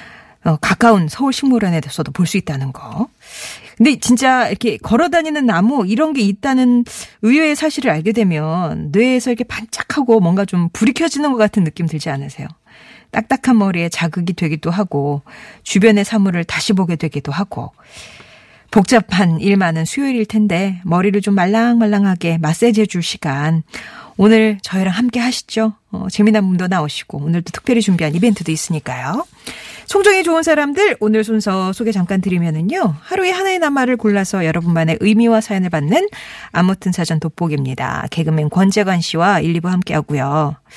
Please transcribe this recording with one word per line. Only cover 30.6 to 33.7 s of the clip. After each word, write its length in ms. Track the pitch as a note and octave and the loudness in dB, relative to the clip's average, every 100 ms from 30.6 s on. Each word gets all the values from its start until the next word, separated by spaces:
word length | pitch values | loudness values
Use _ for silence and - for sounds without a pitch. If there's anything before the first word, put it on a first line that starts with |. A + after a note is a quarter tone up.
| C#4+ C#4+ G#4 C4 | 0 2 0 2
오늘 240 | G#3+ A3 | 0 0
순서 480 | G#3+ A3 G#3 F#3+ F#3 | 0 -2 0 -2 -2
소개 200 | F#3+ A3+ | -2 -2
잠깐 280 | G3+ F3 F#3+ | -2 0 0
드리면은요. 760 | F#3 F3+ E3+ D#3 F3 F4+ C4 D3+ | 0 0 0 -2 -2 0 -2 -2
하루에 320 | - F#4+ F#4 | -6 -2 0
하나의 280 | F4+ F#4+ F#4 | 0 -2 0
낱말을 360 | D#4 | 0